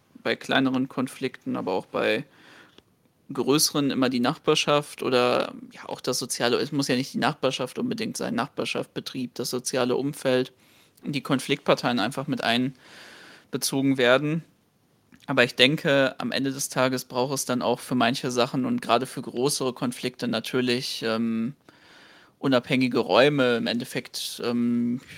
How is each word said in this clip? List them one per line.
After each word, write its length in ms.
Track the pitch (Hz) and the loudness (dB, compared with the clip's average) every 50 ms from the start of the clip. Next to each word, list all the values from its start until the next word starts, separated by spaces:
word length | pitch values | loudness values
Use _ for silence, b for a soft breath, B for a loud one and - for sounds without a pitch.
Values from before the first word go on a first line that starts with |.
| _ _ - - - | _ _ -18 -6 -4
bei 120 | 113 117 | -2 -2
kleineren 540 | - - - 135 135 135 131 131 127 131 135 | -2 -2 0 0 2 2 2 2 0 -2 -2
Konflikten, 680 | - 139 135 - - - 139 123 - - _ 131 123 | -2 -4 -6 -6 -6 -6 -8 -8 -8 -8 _ -8 -6
aber 180 | 123 117 107 92 | -4 -4 -2 -2
auch 120 | 98 - | -2 -4
bei 400 | - - - 110 107 107 120 143 b b b b b b b b b b b _ _ _ _ _ _ _ _ _ - | -4 -2 0 0 2 0 0 -2 b b b b b b b b b b b _ _ _ _ _ _ _ _ _ -8
größeren 600 | - - 117 120 139 147 - - - 151 143 135 | -6 -2 2 2 4 4 2 2 2 0 0 0
immer 180 | 85 127 131 123 | 2 2 2 2
die 100 | 131 120 | 2 2
Nachbarschaft 840 | 123 127 151 - - 156 151 151 - - 143 147 143 - - - - | 0 0 0 0 0 2 2 2 4 4 2 2 2 -2 -6 -6 -2
oder, 500 | 131 131 123 123 123 123 - - - - - - - | 2 4 4 4 4 4 2 0 -2 -6 -12 -16 -18
ja, 160 | - - - | -18 -16 -12
auch 140 | - - - | -12 -12 -6
das 180 | - 180 165 - | -4 -4 -4 -4
Soziale, 380 | 131 - - - 131 120 123 | -4 -6 -2 0 2 2 2
es 140 | - - 147 | 2 0 -2
muss 160 | 160 139 135 | -2 -2 -2
ja 80 | - 135 | 0 0
nicht 180 | 123 - - - | -2 -2 -4 -4
die 40 | - | -2
Nachbarschaft 600 | - 123 156 - - 131 131 - 131 - - - | -2 -2 0 0 -2 -2 -2 -2 -6 -6 -6 -6
unbedingt 380 | 120 123 - - 110 - - | -4 -4 -4 -4 -4 -6 -6
sein, 180 | - 127 127 120 | -6 -6 -4 -2
Nachbarschaft, 580 | 117 120 - _ - 117 - - 120 120 - _ | -4 -4 -4 _ -6 -6 -4 -4 -6 -6 -6 _
Betrieb, 400 | 143 - - - 135 127 120 - | -12 -10 -10 -8 -8 -10 -8 -8
das 140 | - 123 - | -8 -6 -6
soziale 460 | - 127 - - - 127 123 123 127 | -6 -6 -6 -4 -2 0 0 0 0
Umfeld, 560 | - 135 143 147 - - 135 127 127 123 - b b b b b b b b b b - | 0 -2 -4 -6 -4 0 0 2 2 0 -2 b b b b b b b b b b -8
die 180 | - 143 135 | -6 -6 -6
Konfliktparteien 800 | - - 147 123 - - 139 - - - - - - 131 120 120 | -2 -2 -2 -2 0 -2 -2 0 2 2 2 2 2 0 0 0
einfach 280 | 98 117 - 135 139 | 0 0 -2 -4 -4
mit 140 | 147 131 117 - | -4 -4 -2 0
einbezogen 1500 | 113 117 123 127 139 139 - - - - - - - - - - - - - - _ - - - - - 135 135 139 135 | 2 2 2 0 -2 -4 -10 -16 -20 -20 -20 -20 -20 -20 -20 -20 -20 -20 -20 -10 _ -6 -6 -4 -2 0 2 2 2 4
werden. 460 | 135 123 120 127 135 147 147 160 165 - - _ _ _ _ _ _ _ _ _ _ _ _ - - - | 4 6 6 6 4 4 0 -2 -4 -4 -8 _ _ _ _ _ _ _ _ _ _ _ _ -20 -12 -8
Aber 180 | - 139 131 120 | 0 4 4 4
ich 120 | 120 - | 4 4
denke, 600 | - 123 131 151 156 - 160 139 139 135 - - - | 4 4 4 4 2 2 2 4 4 4 2 0 -4
am 120 | - 120 | -6 -4
Ende 200 | - 120 135 139 | -2 -2 -2 -2
des 180 | 131 139 - - | -4 -4 -8 -4
Tages 360 | - 135 127 131 131 123 - | 0 0 2 2 0 -2 -4
braucht 280 | - 131 123 123 143 139 | -4 -2 -2 -2 0 -2
es 120 | 131 - | -2 -2
dann 160 | - 123 123 | -2 -2 0
auch 180 | 80 107 123 - | 0 0 0 0
für 160 | - - 135 | -2 -2 0
manche 360 | 123 117 117 135 - - 131 | 2 2 2 2 0 -4 -2
Sachen 340 | 123 123 117 113 - 135 127 | 0 0 0 0 0 -2 -2
und 160 | 123 123 120 | -2 -4 -4
gerade 240 | - - 117 120 127 | 0 2 2 2 2
für 160 | - - 139 | -2 -6 -10
größere 520 | 120 113 - 120 123 147 - - 135 131 123 | -10 -8 -4 -2 0 0 0 0 -2 -4 -2
Konflikte 540 | - 143 120 120 - - 123 - - 123 | -2 -4 -6 -4 -4 -6 -8 -6 -6 -4
natürlich, 760 | 120 120 117 - - - 127 123 123 120 127 139 - - - - | -4 -4 -4 -4 -2 -2 0 2 2 0 0 -2 -6 -6 -4 -2
ähm, 520 | 113 113 113 117 113 113 113 113 127 147 - b b b b b b b b b b b b b b b _ | -2 -2 0 0 -2 -2 -2 -4 -4 -6 -10 b b b b b b b b b b b b b b b _
unabhängige 600 | - 139 131 123 - - 147 127 131 123 127 127 | 0 2 2 2 2 2 2 2 2 2 2 0
Räume, 580 | 107 - 90 110 131 147 151 139 127 123 120 | 2 6 6 6 8 6 6 4 4 4 2
im 100 | 117 117 | 2 0
Endeffekt, 760 | 101 113 120 - - - 135 - - - - - - - - - | 0 -2 -2 -4 -6 -6 -8 -8 -8 -10 -10 -8 -8 -8 -6 -4
ähm, 560 | 117 120 120 120 120 120 120 120 120 123 131 - - - | -2 0 0 0 0 0 0 0 -2 -2 -4 -8 -12 -20